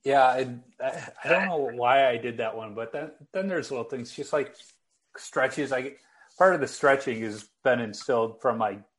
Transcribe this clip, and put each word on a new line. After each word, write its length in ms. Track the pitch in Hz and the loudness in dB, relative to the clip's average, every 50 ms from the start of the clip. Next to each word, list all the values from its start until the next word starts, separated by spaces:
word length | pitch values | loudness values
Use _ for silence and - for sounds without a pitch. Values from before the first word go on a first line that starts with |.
| - | -2
Yeah, 320 | 139 139 139 135 127 123 | 2 4 6 6 6 4
and 260 | 131 131 123 123 120 - _ _ - | 2 -2 -4 -6 -12 -16 _ _ -8
I, 300 | 123 131 131 131 - - - - - | -6 -6 -6 -8 -12 -14 -14 -6 0
I 40 | 139 | 2
don't 180 | 170 - - | 2 2 2
know 240 | 185 175 151 139 120 117 | 0 -2 -2 -2 -2 -2
why 340 | 123 120 120 131 139 139 127 | 0 4 4 6 6 6 4
I 80 | 117 | 2
did 220 | 120 117 120 113 113 | 0 -2 -6 -4 -4
that 180 | 113 110 107 | -4 -4 -6
one, 180 | 110 110 107 104 | -8 -10 -10 -10
but 180 | 110 117 113 - | -10 -10 -8 -8
then, 200 | 147 156 156 - - 151 _ - | -10 -10 -10 -14 -18 -16 _ -6
then 160 | 190 190 196 | -4 -4 -2
there's 220 | 185 165 131 - | -2 -4 -4 -4
little 140 | 139 120 113 | -6 -8 -6
things, 280 | - 139 123 117 - - | -6 -8 -10 -10 -10 -10
just 200 | - 143 - - | -12 -8 -4 -2
like 240 | 147 139 - - - - - _ _ _ _ _ _ _ _ - | -2 -2 -4 -8 -20 -20 -20 _ _ _ _ _ _ _ _ -20
stretches. 560 | - - - - 147 131 131 - 156 143 123 131 | -20 -14 -6 -2 0 0 0 -2 -4 -4 -4 -4
I, 200 | 127 127 139 - _ _ _ _ _ _ _ _ | -4 -6 -6 -12 _ _ _ _ _ _ _ _
part 180 | - 180 190 180 | 4 4 4 4
of 60 | 156 | 4
the 80 | 131 113 | 0 -4
stretching 540 | - - - 143 135 135 - 135 117 110 113 | -2 2 4 4 4 4 2 -2 -4 -4 -4
has 260 | 110 104 110 - _ _ _ - | -6 -8 -8 -12 _ _ _ 0
been 160 | 135 123 120 | 2 2 2
instilled 600 | 117 107 104 - - - 127 117 113 113 113 - - | 0 -4 -8 -8 -2 0 2 2 2 0 -2 -2 -2
from 160 | 131 113 113 | -2 0 0
my 200 | 113 107 98 101 - _ _ | 0 -2 -4 -6 -14 _ _